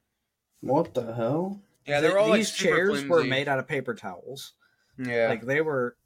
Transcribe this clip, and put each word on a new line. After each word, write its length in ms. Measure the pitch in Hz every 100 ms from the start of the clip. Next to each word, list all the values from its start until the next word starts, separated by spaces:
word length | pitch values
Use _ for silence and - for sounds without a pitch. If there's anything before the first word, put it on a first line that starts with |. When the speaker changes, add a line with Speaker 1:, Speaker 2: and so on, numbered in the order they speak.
| _ _ _ _ _ _
Speaker 1:
What 340 | 123 143 -
the 200 | 127 113
hell? 480 | 120 113 151 190 202 - _ -
Speaker 2:
Yeah, 160 | 143
Speaker 3:
The, 60 | 160
Speaker 2:
they 60 |
were 60 | 196
all, 100 | 220
like, 100 | 220
Speaker 3:
these 120 | 202
Speaker 2:
super 240 | - 175 156
Speaker 3:
chairs 300 | 190 214 139
were 120 | 160
Speaker 2:
flimsy. 100 | 143
Speaker 3:
made 180 | 131 143
out 100 | 135
of 80 | -
paper 260 | 147 127 107
towels. 580 | 104 87 - 135 - - _ _ _ -
Speaker 2:
Yeah. 320 | 127 120 113
Speaker 3:
Like, 120 | 113 117
they 160 | 143
were 340 | 156 135 123 -